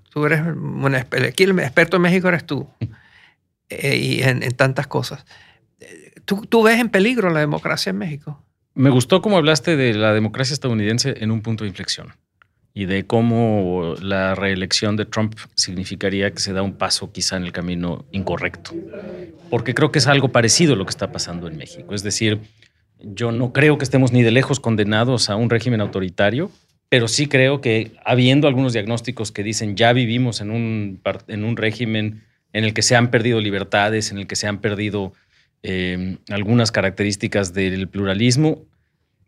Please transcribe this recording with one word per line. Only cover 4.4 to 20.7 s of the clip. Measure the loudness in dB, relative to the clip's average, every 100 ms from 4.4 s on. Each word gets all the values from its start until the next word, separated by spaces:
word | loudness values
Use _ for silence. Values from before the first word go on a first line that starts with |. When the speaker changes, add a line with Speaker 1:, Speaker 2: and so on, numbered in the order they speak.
Speaker 1:
en | -2
tantas | 0 0 0 -4
cosas. | -4 -6 -10 -18 -20 -20 _ _ _
Eh, | -20 -20 -20 -12 -4
¿tú, | -4 2
tú | 4
ves | 6 4
en | 2
peligro | 2 2 2 0
la | 2
democracia | 0 -2 -4 -4 -4
en | -4
México? | -6 -10 -12 -16 _ _ _ 2
Speaker 2:
Me | 4
gustó | 4 4 4
cómo | 4 2
hablaste | 4 2 2 2
de | 2 2
la | 2
democracia | 4 2 -2 -4
estadounidense | -4 -2 0 0 0 -2 -2
en | -2
un | -2
punto | -2 -4
de | -6
inflexión | -8 -8 -8 -10 -20 _ _ _ _ _ -8
y | -4
de | -2 0
cómo | 2 2 2 2 2 0 -2 -4 -6
la | -4 -2 0 0
reelección | -2 -2 -2 -2 0 -2
de | -4
Trump | -2 -4 -4 -12 -4
significaría | -4 -4 -8 -4 -4 0 -2
que | -2
se | -4
da | -2
un | -4
paso | -2 -2 -2 -6
quizá | -6 -4 -4
en |
el | -6
camino | -8 -6 -4 -4 -6 -8
incorrecto. | -6 -4 -4 -4 -8 -14 -14 -12 -14 -14 -14 -16 -18 -4
Porque | -4 -2
creo | 0 2
que | 2
es | 4
algo | 4 4
parecido | 4 4 4 4